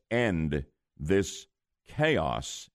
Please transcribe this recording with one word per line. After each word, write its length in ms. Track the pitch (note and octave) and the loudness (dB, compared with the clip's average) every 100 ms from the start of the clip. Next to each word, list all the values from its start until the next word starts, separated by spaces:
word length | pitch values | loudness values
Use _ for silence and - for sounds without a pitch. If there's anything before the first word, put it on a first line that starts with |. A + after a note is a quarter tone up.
| - | -4
end 560 | A#2 A#2 E2+ D#2 C#2+ - _ _ - | 0 2 2 0 -2 -4 _ _ -6
this 500 | D2+ G2 F#2+ - - _ _ _ - | 2 2 2 -6 -18 _ _ _ -10
chaos 840 | - D#3 A2 D2 A#1 - - - | -2 2 2 0 -2 -6 -12 -18